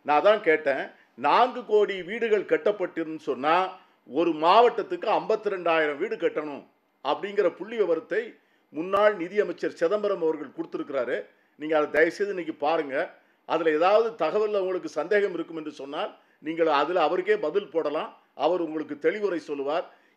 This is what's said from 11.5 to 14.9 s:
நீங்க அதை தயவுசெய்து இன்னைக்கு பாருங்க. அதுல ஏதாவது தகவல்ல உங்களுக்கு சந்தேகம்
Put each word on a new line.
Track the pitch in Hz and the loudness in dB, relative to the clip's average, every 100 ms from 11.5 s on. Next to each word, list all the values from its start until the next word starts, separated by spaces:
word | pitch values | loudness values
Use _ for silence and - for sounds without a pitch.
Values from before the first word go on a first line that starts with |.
| _ | _
நீங்க | 151 156 | 0 0
அதை | 147 | 2
தயவுசெய்து | 147 165 160 202 | 2 2 2 -4
இன்னைக்கு | 185 156 | -4 -8
பாருங்க. | - 143 165 147 135 180 - _ _ - | -4 -2 0 -2 -4 -6 -10 _ _ -4
அதுல | 160 165 | 0 2
ஏதாவது | 151 180 214 233 226 156 | 4 4 4 2 0 -2
தகவல்ல | 196 214 208 | 0 0 0
உங்களுக்கு | 185 180 | -2 -4
சந்தேகம் | 165 | -6